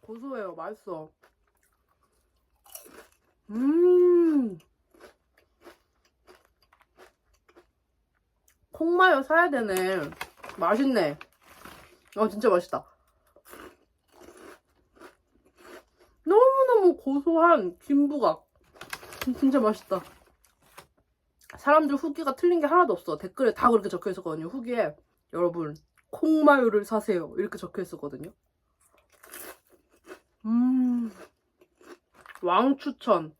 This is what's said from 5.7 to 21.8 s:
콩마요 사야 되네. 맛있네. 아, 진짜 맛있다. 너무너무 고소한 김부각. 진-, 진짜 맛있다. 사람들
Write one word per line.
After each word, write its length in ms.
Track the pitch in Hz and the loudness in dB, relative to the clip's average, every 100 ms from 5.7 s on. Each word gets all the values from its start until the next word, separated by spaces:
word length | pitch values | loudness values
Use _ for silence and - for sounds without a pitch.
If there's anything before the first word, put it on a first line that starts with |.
| _ _ _ _ _ _ _ _ _ _ _ _ _ 359 _ _ _ _ _ _ _ _ _ _ _ _ _ _ _ _ | _ _ _ _ _ _ _ _ _ _ _ _ _ -20 _ _ _ _ _ _ _ _ _ _ _ _ _ _ _ _
콩마요 500 | - 320 349 370 294 | -6 -2 4 4 4
사야 280 | 269 320 349 | 2 0 2
되네. 600 | 277 220 185 185 190 147 - - _ - - | 0 -2 -2 -2 -4 -6 -12 -18 _ -20 -6
맛있네. 600 | 170 220 269 240 160 147 - _ _ - - - - _ _ - | -2 0 2 0 0 -4 -16 _ _ -20 -20 -20 -20 _ _ -4
아, 120 | 214 | -4
진짜 200 | 202 220 | 0 0
맛있다. 340 | 180 175 127 - _ _ _ _ _ _ - - _ _ _ _ _ - - - - _ _ _ _ - _ _ _ _ _ - 339 _ _ _ _ | 0 -2 -10 -10 _ _ _ _ _ _ -20 -20 _ _ _ _ _ -20 -20 -20 -20 _ _ _ _ -20 _ _ _ _ _ -20 -20 _ _ _ _
너무너무 760 | - 403 523 539 523 453 381 - | 2 6 6 4 4 4 4 2
고소한 800 | - 277 302 330 339 320 185 175 | -4 -4 0 4 4 4 2 -8
김부각. 680 | - 285 285 294 208 156 _ _ _ - - - - - | -2 0 0 0 -2 -2 _ _ _ -20 -18 -18 -18 -12
진-, 120 | - 247 | -8 -2
진짜 240 | 269 269 | 0 2
맛있다. 420 | 214 214 - 185 - - _ _ _ _ _ - - _ _ _ _ _ _ - | 0 -2 -6 -8 -8 -20 _ _ _ _ _ -20 -20 _ _ _ _ _ _ -8
사람들 380 | - 302 | 2 4